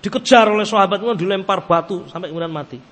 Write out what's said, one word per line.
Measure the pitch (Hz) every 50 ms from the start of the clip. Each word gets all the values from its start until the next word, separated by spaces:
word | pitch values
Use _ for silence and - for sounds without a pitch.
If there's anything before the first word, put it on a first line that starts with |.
| -
Dikejar | 202 - 262 254 - 262 240 220 214
oleh | 208 214 208
sahabat, | 208 220 214 196 185 202 196
kemudian | 202 233 233
dilempar | 170 170 190 196 190 190 190 196 185 -
batu | - 175 170 165 - 196 175 165 -
sampai | - 170 180
kemudian | 151 156 165 170 165
mati. | 160 151 143 127 - 123 131 _